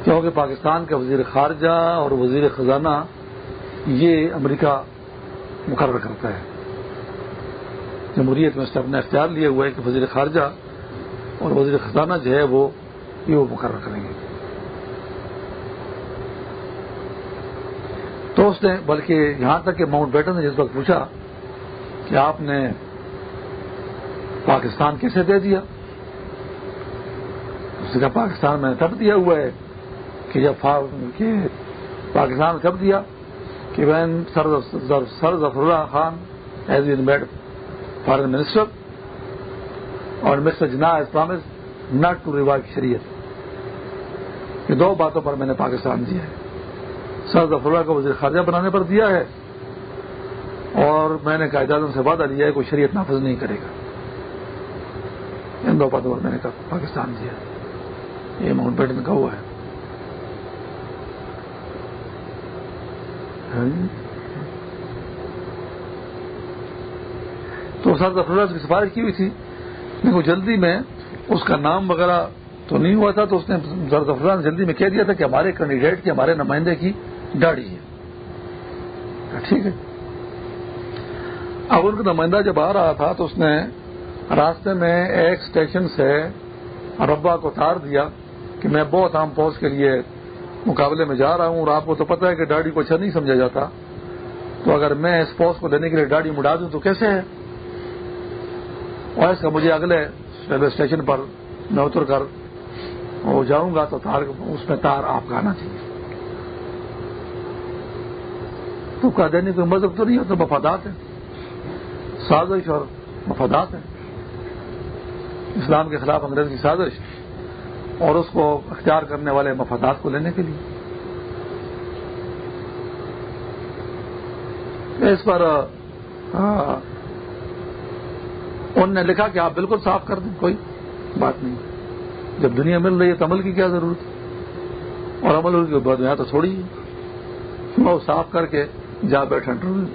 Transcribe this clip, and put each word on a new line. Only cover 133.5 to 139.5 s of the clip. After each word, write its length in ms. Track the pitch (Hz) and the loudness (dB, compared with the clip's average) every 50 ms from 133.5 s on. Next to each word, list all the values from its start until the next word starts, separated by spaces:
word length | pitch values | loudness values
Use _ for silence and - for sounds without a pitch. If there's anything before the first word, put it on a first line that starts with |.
کیا 160 | 180 180 185 185 | 2 4 4 4
ضرورت 340 | 180 175 165 170 175 170 | 4 2 0 0 -2 -2
ہے؟ 100 | - - - - - - - - - - - - - - - - - - - - - - - - - 175 | -6 -10 -10 -10 -10 -10 -10 -10 -10 -10 -10 -10 -10 -8 -8 -8 -8 -10 -10 -8 -10 -10 -8 -2 2 4
اور 160 | 156 156 165 | 4 4 4
عمل 220 | 175 180 170 170 | 4 4 4 4
کے 120 | 160 151 139 | 4 2 2
بعد 220 | 120 131 131 127 | 4 4 2 4
یہاں 160 | 127 131 143 | 4 2 2
تو 80 | - 135 | 2 0
تھوڑی 320 | - - 143 160 185 190 | 0 2 2 2 2 0
ہے۔ 60 | 190 180 185 - - - - - - - - - - - - - - - - - - - - - - | -2 -6 -8 -10 -12 -12 -12 -12 -12 -12 -10 -12 -12 -12 -12 -10 -10 -10 -12 -10 -10 -10 -2 4 4
وہ 220 | 254 190 175 151 - | 6 6 6 4 4
صاف 200 | - 147 165 165 - | 2 2 2 2 2
کر 140 | - 170 165 | 2 0 0
کے 200 | 156 - 147 143 147 - - - - - - - 202 | 2 2 0 0 0 -4 -12 -14 -12 -8 -4 0 4
جا 140 | 131 139 139 | 4 4 4
بیٹھے 280 | 131 139 139 - 135 | 4 2 0 0 0